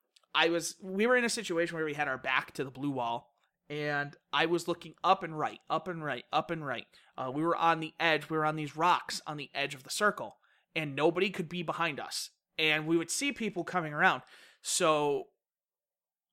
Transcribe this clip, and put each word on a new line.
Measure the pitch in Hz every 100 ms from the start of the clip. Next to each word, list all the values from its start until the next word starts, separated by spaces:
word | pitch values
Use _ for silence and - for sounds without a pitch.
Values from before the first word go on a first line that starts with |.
| _ _ _
I | - 165
was, | 170 160 -
we | 190 190 226
were | 254
in | 233
a |
situation | 233 202 165 170 165
where | 156
we |
had | 147 147
our | 131
back | 135 131 -
to | -
the | 135
blue | 131 143
wall, | 131 120 120 - _ _ _ -
and | 147 147 147 143 - _
I | 143 165
was | 175 170
looking | 170 165 151
up | 165 190
and | 180 156
right, | 127 - -
up | 160 175
and | 170
right, | 151 123 -
up | 151 156
and | 165 147
right. | 120 - _ _ -
Uh, | 131
we | 135
were | 165 165
on | 165 160
the | 156 -
edge. | 165 156 147
We | 160
were | 156
on | 156
these | 151 151
rocks | 175 147 - - -
on | 151
the | 135
edge | - 139 143
of |
the | 135
circle, | - 208 196 113 - _ _ _ 165
and | 156 139
nobody | 156 170 202
could | 185 160
be | 175
behind | 160 156 165 131
us. | 104 - - _ _ -
And | 160 151 156
we | 165
would | 160
see | - 285
people | - 220 180
coming | 170 180 156
around. | 147 180 135 - - - _
So | - - 170 151 147 139 - _ _ _ _ _ _ _ _ _ _